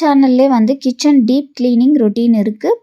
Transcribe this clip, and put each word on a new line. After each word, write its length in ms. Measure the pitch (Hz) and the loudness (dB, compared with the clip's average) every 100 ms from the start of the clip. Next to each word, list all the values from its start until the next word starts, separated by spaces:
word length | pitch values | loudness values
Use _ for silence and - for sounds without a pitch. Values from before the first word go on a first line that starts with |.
சேனல்லே 460 | 311 277 269 254 269 247 | 0 2 2 2 2 2
வந்து 180 | 220 277 | 0 -2
கிச்சன் 360 | 254 247 294 285 220 | -6 -2 0 0 0
டீப் 240 | 262 285 - | -2 -4 -6
கிளீனிங் 340 | 247 240 254 302 | -2 0 2 2
ரொட்டீன் 320 | 214 214 240 220 | 0 0 0 0
இருக்கு. 300 | 214 214 320 466 | -2 -4 -4 -4